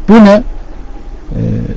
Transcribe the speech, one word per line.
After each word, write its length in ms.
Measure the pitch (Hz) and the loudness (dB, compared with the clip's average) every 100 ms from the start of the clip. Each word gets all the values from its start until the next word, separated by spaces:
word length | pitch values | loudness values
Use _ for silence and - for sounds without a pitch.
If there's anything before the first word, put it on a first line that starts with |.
| - | 4
"Bu 40 | |
ne?" 300 | 220 208 208 - - - - - - - - - | 6 6 4 0 -10 -12 -14 -14 -14 -16 -16 -10
Ee, 100 | 58 57 57 - | -6 -6 -6 -6